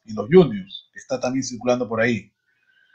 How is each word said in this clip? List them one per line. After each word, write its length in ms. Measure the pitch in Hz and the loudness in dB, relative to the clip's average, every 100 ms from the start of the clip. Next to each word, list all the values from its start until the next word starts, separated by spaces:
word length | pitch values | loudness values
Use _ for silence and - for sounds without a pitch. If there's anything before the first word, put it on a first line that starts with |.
| 113 | -14
y 80 | |
los 140 | 107 104 | -10 4
Juniors, 580 | 180 143 101 92 - - | 6 6 2 -10 -18 -20
que 60 | - | -18
está 200 | - 127 | -10 -6
también 240 | 127 131 | -4 -4
circulando 440 | - 120 123 123 117 | -6 -4 0 0 0
por 140 | 113 | -2
ahí. 300 | 117 110 - _ _ _ _ _ _ | 0 -2 -6 _ _ _ _ _ _